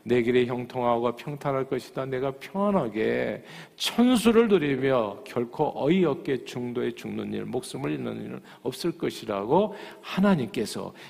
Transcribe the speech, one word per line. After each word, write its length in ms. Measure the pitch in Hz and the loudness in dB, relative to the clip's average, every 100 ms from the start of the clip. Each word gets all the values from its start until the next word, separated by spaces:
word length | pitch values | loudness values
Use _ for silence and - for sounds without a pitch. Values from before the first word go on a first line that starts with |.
내 200 | 110 123 | 2 2
길이 240 | 117 123 120 | 4 4 2
형통하고 680 | 123 123 127 120 117 120 117 | -2 -6 -2 2 2 0 -2
평탄할 480 | - 143 143 135 131 | -8 -6 -2 -2 -2
것이다. 380 | 127 - 139 131 | -4 -4 -8 -4
내가 260 | 127 135 | -2 -4
평안하게 1120 | 135 - 196 202 196 117 104 117 123 120 107 - - - - | -6 -8 -2 2 2 0 0 0 0 -2 -6 -10 -18 -18 -6
천수를 720 | - - 247 247 220 226 233 | -2 4 4 6 6 6 6
누리며 760 | 190 147 131 135 127 104 101 | 4 4 2 2 2 2 -4
결코 480 | - 120 120 - 143 | -6 -4 -2 0 -2
어이없게 720 | - 135 190 160 135 147 127 | 0 2 4 4 2 -2 -4
중도에 480 | - 127 123 120 120 | -4 -8 -6 -4 -4
죽는 400 | 117 107 104 104 | -4 -8 -6 -6
일, 120 | 104 | -6
목숨을 480 | 107 127 - 127 143 | -4 -6 -6 -6 -4
잃는 320 | 147 120 113 | -4 -6 -8
일은 160 | 110 127 - - | -10 -12 -14 -10
없을 300 | 131 - 175 165 | -8 -4 -4 -2
것이라고 800 | 135 - 113 98 107 170 208 - - - | -4 -4 -4 -4 2 4 2 -2 -14 -16
하나님께서 920 | - - 202 170 117 127 104 101 95 - - | -6 2 4 4 0 -4 -4 -6 -10 -12 -20